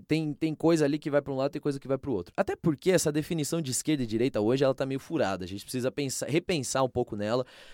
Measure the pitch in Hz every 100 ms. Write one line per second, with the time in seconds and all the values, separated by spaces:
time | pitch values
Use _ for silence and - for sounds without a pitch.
0 | - 156 156 143 160 151 160 170 143 151
1 | 151 143 139 135 139 139 147 139 127 131
2 | 143 107 - - 196 392 170 143 180 175
3 | 165 151 147 170 139 165 139 123 - 151
4 | 117 110 127 113 107 135 135 131 135 135
5 | - 160 101 95 90 101 - 127 127 -
6 | 139 - - 151 - 175 123 131 131 123
7 | 120 104 104 123 127 - -